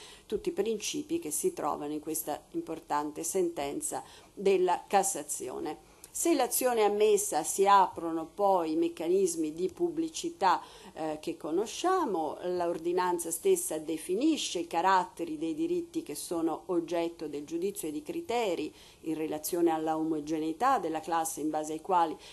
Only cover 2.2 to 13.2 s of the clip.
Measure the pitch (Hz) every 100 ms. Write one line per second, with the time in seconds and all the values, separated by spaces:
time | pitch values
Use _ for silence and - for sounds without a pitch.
2.2 | - 147 - 170 170 160 - 147 151 156
3.2 | 160 190 170 170 143 151 - 131 - -
4.2 | - - 196 185 180 175 - 202 185 147
5.2 | 151 - 127 139 139 156 - - - -
6.2 | 339 294 240 - 254 233 208 208 214 202
7.2 | - 151 - - 196 202 180 - 165 165
8.2 | 156 - 202 190 160 160 170 170 165 190
9.2 | 185 165 156 160 180 - 175 151 165 -
10.2 | 170 170 190 160 - - 196 - 160 151
11.2 | 165 160 156 170 440 - 349 381 294 170
12.2 | 151 - 180 180 170 165 170 180 180 175